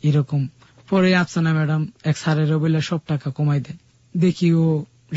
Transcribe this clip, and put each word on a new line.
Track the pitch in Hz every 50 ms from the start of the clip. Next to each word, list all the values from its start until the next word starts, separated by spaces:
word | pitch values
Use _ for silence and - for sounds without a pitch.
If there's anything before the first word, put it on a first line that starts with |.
এরকম। | - 151 143 151 135 - 147 143 135 131 - _ - _ _ - _ -
পরে | 196 190 185 185 185
আফসানা | 180 175 - - 170 165 160
ম্যাডাম | 160 156 156 147 156 156 156 - - _ -
এক | 160 147 -
স্যারেরও | - 160 156 151 156 147 156 156
বলে | 151 160 160 156
সব | 151 - 175 160 -
টাকা | - 156 139 - 143
কমাই | 135 - 151 147 143 143
দেয়। | 123 - 151 - _ _ _ _ _ _ -
দেখি | 180 165 185 165 - 180 170
ও | 165 165 165 165 156 151 151 - _ _ _ _ 151